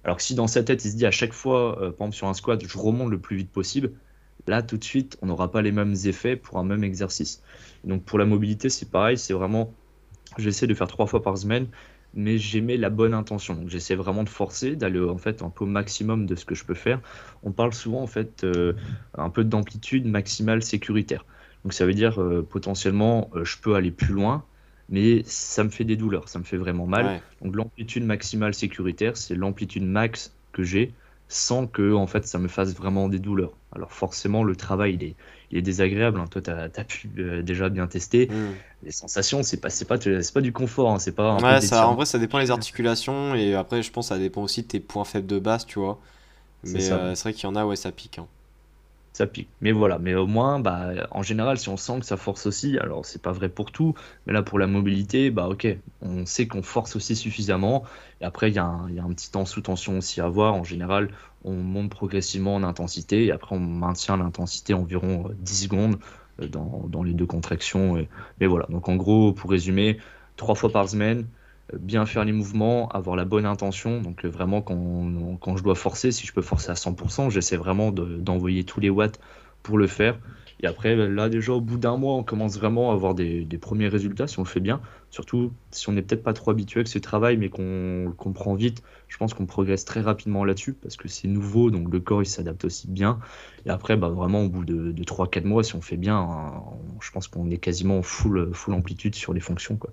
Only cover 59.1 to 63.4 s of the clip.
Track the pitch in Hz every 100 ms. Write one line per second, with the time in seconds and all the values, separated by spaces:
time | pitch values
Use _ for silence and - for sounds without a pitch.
59.1 | 87 - 98 92 - 98 90 - 95 90
60.1 | - 85 92 107 101 87 87 90 98 101
61.1 | 104 - - 95 92 92 95 101 - 98
62.1 | 101 92 98 98 101 92 85 87 - -
63.1 | 104 113 71